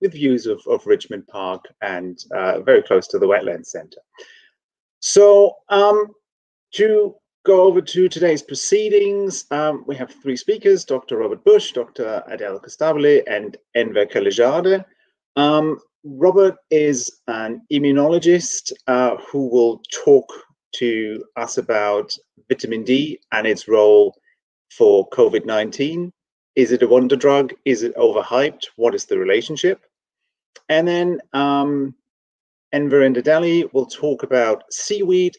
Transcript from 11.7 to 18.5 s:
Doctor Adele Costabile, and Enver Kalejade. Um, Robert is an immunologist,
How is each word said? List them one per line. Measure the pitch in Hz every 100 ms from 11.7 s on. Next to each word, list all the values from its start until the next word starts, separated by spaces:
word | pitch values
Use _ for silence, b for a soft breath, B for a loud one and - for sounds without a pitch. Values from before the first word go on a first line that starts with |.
Doctor | 127 117 - 113 107 -
Adele | - 101 98
Costabile, | - - 160 151 147 139 -
and | 104 107 - _
Enver | 120 113 104
Kalejade. | 104 113 101 101 120 160 185 190 190 _ _ _ _ 139
Um, | 147 151 156 147 _ _
Robert | 147 135 180 190 190 - -
is | 156 147 127 - - -
an | 113 113 117 -
immunologist, | 143 143 139 147 170 170 175 -